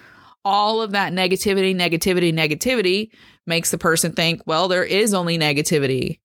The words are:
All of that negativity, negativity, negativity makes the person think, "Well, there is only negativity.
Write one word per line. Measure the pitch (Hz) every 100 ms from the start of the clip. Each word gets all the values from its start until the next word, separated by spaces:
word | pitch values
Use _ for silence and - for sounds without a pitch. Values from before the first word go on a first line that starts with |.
| - - - _
All | 202 202 208 226
of | 220
that | 202 180
negativity, | 180 180 185 208 196 190 185
negativity, | 175 170 190 180 175
negativity | 160 156 147 247 247 180 190 220 _ - _ 170
makes | 170 170
the | 170
person | 175 160 170
think, | 180 165 160 -
"Well, | 160 185
there | 180
is | 170 190 226
only | 190 175 165
negativity. | 151 143 151 156 135 131 - -